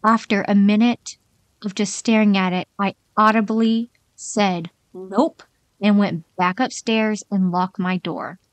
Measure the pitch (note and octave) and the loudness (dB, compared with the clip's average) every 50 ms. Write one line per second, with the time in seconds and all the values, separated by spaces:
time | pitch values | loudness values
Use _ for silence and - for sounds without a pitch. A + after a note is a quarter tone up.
0 | - G#3+ A3+ A3 - _ A3 G3+ - - G3+ G3+ G3+ G3+ G#3 G#3+ A3+ A#3+ A#3+ - | 4 2 2 2 0 _ -2 -2 0 2 2 4 4 4 4 4 2 2 0 -2
1 | _ - - _ _ _ _ _ _ _ _ _ - G#3 F#3+ - G#3 G3 - - | _ -18 -18 _ _ _ _ _ _ _ _ _ -12 -12 -4 -4 -4 -4 -4 -6
2 | - - A3+ A3 A3 G#3 G3+ G3 F#3 F#3 F3 F#3 - _ _ - G3+ G3 - _ | -2 0 2 4 4 4 4 2 2 0 -2 -4 -6 _ _ -4 -4 -4 -4 _
3 | _ _ _ - G#3+ G#3+ G#3+ A3+ A3 G3 A3 A3 A3+ A3+ A3+ A3+ A#3 A#3+ _ _ | _ _ _ 2 2 4 4 2 0 0 0 0 2 2 2 0 -2 -6 _ _
4 | _ _ _ _ - - - A3 G#3 G3 F3+ F3 E3 E3+ _ _ _ _ _ F#3 | _ _ _ _ -16 -8 -2 0 0 0 0 -4 -6 -10 _ _ _ _ _ -18
5 | F#3 F#3 F#3+ G3+ C#4 E4 - _ - _ _ _ _ _ _ _ G3 G#3 G#3 G3+ | -14 -6 -2 0 0 0 -2 _ -20 _ _ _ _ _ _ _ 0 2 4 4
6 | G3+ F#3+ - E3 - _ _ - F3+ F3+ F#3 - C4 - - - - - A3+ A3 | 2 0 -2 -6 -10 _ _ -2 -2 -2 0 -2 -4 -4 -4 -8 -4 -2 0 0
7 | A3 A3 G#3+ G3+ - _ G#3 G3 F#3 F3+ F3 F3+ F3+ F#3+ _ - F#3 F3+ F#3 F3+ | 0 -2 -4 -6 -6 _ -2 0 0 0 0 -2 -2 -2 _ -6 -4 -2 -2 -4
8 | _ F3 D#3+ - - - E3 F#3 _ _ | _ -6 -8 -8 -10 -12 -14 -16 _ _